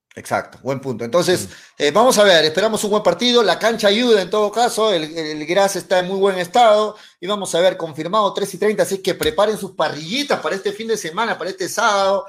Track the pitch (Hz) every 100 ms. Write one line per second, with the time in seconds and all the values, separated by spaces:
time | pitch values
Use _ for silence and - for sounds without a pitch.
0 | _ - - 107 - - 117 135 135 110
1 | 117 170 165 170 98 - - - 147 170
2 | 254 214 208 170 156 156 214 214 214 208
3 | 202 170 240 240 202 160 214 226 208 208
4 | 247 208 180 208 208 214 240 220 220 180
5 | 156 165 156 151 147 175 196 190 170 185
6 | 180 190 196 185 175 233 233 208 214 208
7 | - _ 180 202 180 170 185 180 165 147
8 | 160 214 202 - 196 175 208 196 175 190
9 | 190 - 156 156 214 196 185 - 156 139
10 | 160 254 285 208 - 190 202 196 226 220
11 | 165 175 226 185 170 190 175 - 220 202
12 | 196 196